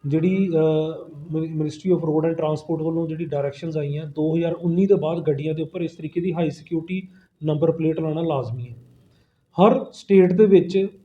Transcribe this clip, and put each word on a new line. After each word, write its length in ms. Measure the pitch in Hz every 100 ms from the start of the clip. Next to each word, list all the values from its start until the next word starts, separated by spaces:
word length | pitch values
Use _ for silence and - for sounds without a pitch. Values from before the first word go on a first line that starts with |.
| 147
ਜਿਹੜੀ, 420 | 156 170 190 196
ਅ, 40 | 160 156 156 156 160 - 147 156
ਮਿ-, 180 | 156 160
Ministry 440 | 156 151 143 185
of 60 | 170
Road 200 | 160 156
and 140 | 165
Transport 500 | 165 156 156 - 165
ਵੱਲੋਂ 240 | 160 165 165
ਜਿਹੜੀ 160 | 160
ਡਾਇਰੈਕਸ਼ਨਸ 520 | 165 143 143 139 165 156
ਆਈਆਂ 300 | 143 147 156
ਦੋ 300 | 143 156 165
ਹਜ਼ਾਰ 160 | 170
ਉੱਨੀ 340 | 165 170 170 190
ਦੇ 80 |
ਬਾਅਦ 320 | 196 151 170 156
ਗੱਡੀਆਂ 280 | 139 151
ਦੇ 80 | 156
ਉੱਪਰ 180 | 165 185
ਇਸ 160 | 165 -
ਤਰੀਕੇ 240 | 156 175
ਦੀ 120 | 180
ਹਾਈ 180 | 165 160
ਸਿਕਿਉਰਿਟੀ 580 | - - 165 165 185 - - _ _
ਨੰਬਰ 280 | 151 147 165
ਪਲੇਟ 280 | 165 160 160
ਲਾਉਣਾ 200 | 160 156
ਲਾਜ਼ਮੀ 480 | 165 143 117 123 123
ਹੈ। 80 | - - _ _ _ _ _ _ -
ਹਰ 240 | 202 - -
ਸਟੇਟ 400 | - - 196 180
ਦੇ 140 | 185 214
ਵਿੱਚ 400 | 190 175 190 196 -